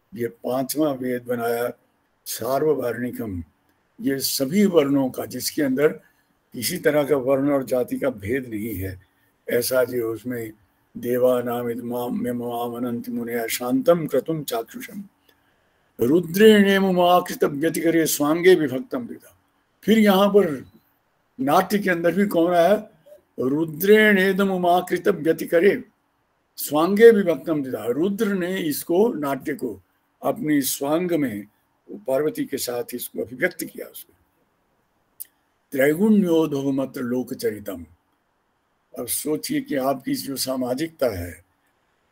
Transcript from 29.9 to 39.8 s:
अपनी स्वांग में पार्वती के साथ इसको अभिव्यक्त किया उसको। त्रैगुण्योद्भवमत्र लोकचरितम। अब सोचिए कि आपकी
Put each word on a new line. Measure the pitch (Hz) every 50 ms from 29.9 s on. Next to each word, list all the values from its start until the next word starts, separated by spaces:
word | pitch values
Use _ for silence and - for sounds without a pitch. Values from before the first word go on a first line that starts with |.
| _ _ _ _ _ _
अपनी | - 135 135 104 156 151 151 143
स्वांग | 131 131 - - 139 143 156 170 180 175
में | 170 156 143 123 104 101 104 - _ _ _ _ _ _ _ -
पार्वती | 107 104 - - 131 139 151 156 156 156 139
के | - -
साथ | 120 - - 120 120 117 - 123
इसको | 120 - - - -
अभिव्यक्त | - - 127 127 165 - - - -
किया | - - - -
उसको। | - - - - _ _ _ _ _ _ _ _ _ _ _ _ _ _ _ _ _ _ _ _ _ _ - - - _ _ _ _ _ _ _ _
त्रैगुण्योद्भवमत्र | - 135 131 147 156 165 208 220 214 202 180 175 165 160 160 151 143 139 135 139 135 135 131 131 - 139
लोकचरितम। | 127 120 123 127 123 - - 104 - 113 104 104 101 101 92 87 85 - _ _ _ _ _ _ _ _ _ _ _ _ _ _ _ _ _ _ _ _ - -
अब | 123
सोचिए | 117 - - - 147 151 143 - - 151 147
कि | 135 - 151
आपकी | 135